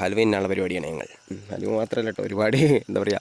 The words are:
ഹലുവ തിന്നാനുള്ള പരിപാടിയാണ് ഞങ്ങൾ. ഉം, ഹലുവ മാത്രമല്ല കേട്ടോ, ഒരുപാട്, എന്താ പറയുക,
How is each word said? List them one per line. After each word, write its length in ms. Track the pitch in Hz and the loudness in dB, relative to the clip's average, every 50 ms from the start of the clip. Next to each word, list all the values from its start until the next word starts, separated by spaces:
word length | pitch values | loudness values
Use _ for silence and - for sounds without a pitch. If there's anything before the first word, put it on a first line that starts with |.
ഹലുവ 180 | 95 92 101 110 | -2 0 2 2
തിന്നാനുള്ള 280 | 110 107 104 98 98 95 | 4 4 4 2 0 0
പരിപാടിയാണ് 360 | 98 92 92 90 92 90 73 78 | 0 -2 -2 -2 -4 -4 -6 -6
ഞങ്ങൾ. 160 | 82 76 - - - - - - | -8 -8 -10 -12 -16 -20 -16 -16
ഉം, 100 | 95 98 101 101 | -14 -14 -12 -12
ഹലുവ 200 | 98 98 98 101 110 107 | -10 -6 -4 -2 -2 -2
മാത്രമല്ല 320 | 113 - - 120 113 110 | -2 -2 -2 -4 -4 -4
കേട്ടോ, 120 | 104 - 101 | -4 -6 -6
ഒരുപാട്, 300 | 101 101 101 107 107 117 131 156 147 139 113 - | -4 -2 0 2 2 4 4 6 6 6 4 2
എന്താ 120 | - 101 98 101 | 0 -2 -2 0
പറയുക, 160 | 104 98 95 | 0 0 -2